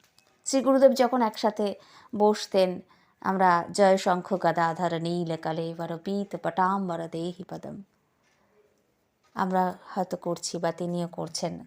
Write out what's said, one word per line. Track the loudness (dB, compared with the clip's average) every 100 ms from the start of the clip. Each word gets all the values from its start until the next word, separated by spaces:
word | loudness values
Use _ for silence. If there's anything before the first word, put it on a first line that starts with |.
| _ _ _ _
শ্রী | -2 0
গুরুদেব | 4 8 8
যখন | 8 2 2
একসাথে | 0 0 -2 0 -4 -4 -14 -20 -10 2
বসতেন, | 2 2 0 2 2 0 -12 _ _ _
আমরা | -4 2 4 4 0
"জয় | 2 4 4
শঙ্খ | 2 0 0 -2
গদাধর | 0 2 0 0 -2 -2
নীল | -4 -4 -4 -4
কলেবর | -6 -6 -6 -8 -8 -8
পীত | -6 -6 -6 -6
পটাম্বর | -4 0 0 0 -4 -6 -8
দেহি | -8 -8 -8 -14
পদম", | -14 -14 -16 -18 _ _ _ _ _ _ _ _ _ _ _ _ _ _
আমরা | -4 0 2 0 -2 -10
হয়তো | -6 -4 -4
করছি | -6 -6 -6 -4
বা | -4
তিনিও | -4 -4 -4 -6
করছেন, | -8 -10 -6 -8 -8